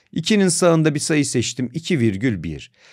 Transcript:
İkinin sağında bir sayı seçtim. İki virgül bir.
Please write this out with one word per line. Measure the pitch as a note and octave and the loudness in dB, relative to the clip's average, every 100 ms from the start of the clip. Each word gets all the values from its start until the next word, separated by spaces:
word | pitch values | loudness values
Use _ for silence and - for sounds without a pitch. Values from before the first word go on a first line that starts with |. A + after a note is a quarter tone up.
| _ | _
İkinin | - D#3+ G#3+ F#3+ | -8 0 2 2
sağında | - F3 E3 D#3 | 2 4 4 2
bir | D3 | 0
sayı | - D3+ - | 0 0 0
seçtim. | B2+ - - B2 | -2 -4 -6 -6
İki | D#3+ - D#3 | -8 -4 0
virgül | A2+ F#2+ B2 F#2+ | 0 0 -2 -4
bir. | D#2+ C#2+ - _ _ | -6 -10 -14 _ _